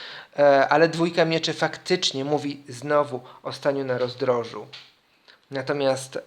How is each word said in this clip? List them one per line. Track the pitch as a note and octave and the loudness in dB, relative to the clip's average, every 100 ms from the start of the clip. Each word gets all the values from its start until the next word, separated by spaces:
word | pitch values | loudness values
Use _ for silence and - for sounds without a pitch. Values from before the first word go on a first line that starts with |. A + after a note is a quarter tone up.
| - - - - | -16 -16 -10 4
E, | C#3+ C#3 C3+ | 6 6 6
ale | D3 E3 | 4 4
dwójka | D#3+ E3+ E3+ | 2 0 2
mieczy | E3 E3 D#3+ | 2 2 -2
faktycznie | D3+ - - - F#3 - C3+ | -2 -2 -4 -2 0 0 -2
mówi | C3+ D3 C#3+ C#3+ - | -2 -2 -2 -8 -12
znowu | A#2+ C#3 D3 C3+ B2+ - - | -12 0 0 0 -4 -12 -14
o | C#3+ | -12
staniu | C3 D3+ C#3 | -4 -2 -2
na | C3+ B2 | -2 -2
rozdrożu. | B2 A#2+ B2+ B2 A2+ G#2 A#2 - - _ _ _ _ - - | -2 -2 0 0 -2 -10 -14 -18 -20 _ _ _ _ -20 -12
Natomiast, | C#3 C3 C#3+ C3+ C3 - - | -10 -4 -2 0 0 -4 -10